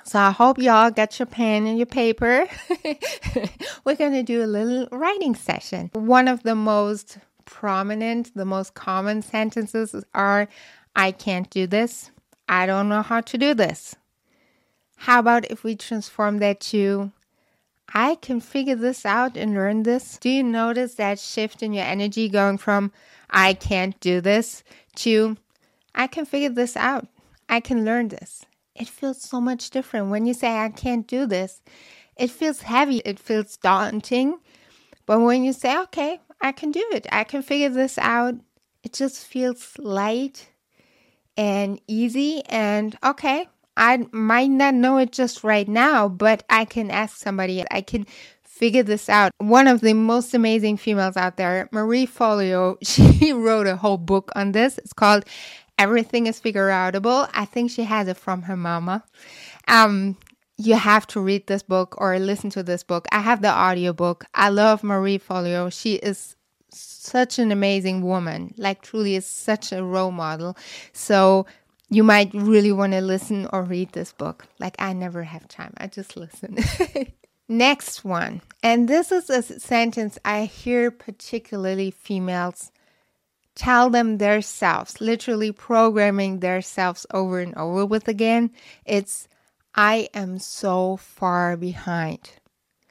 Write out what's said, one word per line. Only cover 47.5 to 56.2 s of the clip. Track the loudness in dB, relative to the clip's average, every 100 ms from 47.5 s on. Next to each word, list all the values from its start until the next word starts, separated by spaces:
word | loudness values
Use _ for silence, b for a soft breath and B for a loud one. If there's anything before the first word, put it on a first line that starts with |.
| -4 -4
I | -6
can | -4 -6 -8 B B B
figure | _ -2 2 4
this | 2 0 2
out." | 4 4 2
One | 4 8 8
of | 6
the | 4
most | 4 4 0 0
amazing | 2 2 2 0 -2
females | -2 0 0 0
out | -4 -2
there, | -2 -2 -4
Marie | -4 0 0 0
Forleo, | 0 0 2 0 0 0 -2
<laughs> |
she | -2 8 8 8 4
wrote | 4 2 2 0
a | 0
whole | 0 0
book | 0 -2 -2 -4
on | 0
this. | 2 2 0
It's | -10
called | 2 4 4 2 B B B B 0
Everything | 2 2 0 -2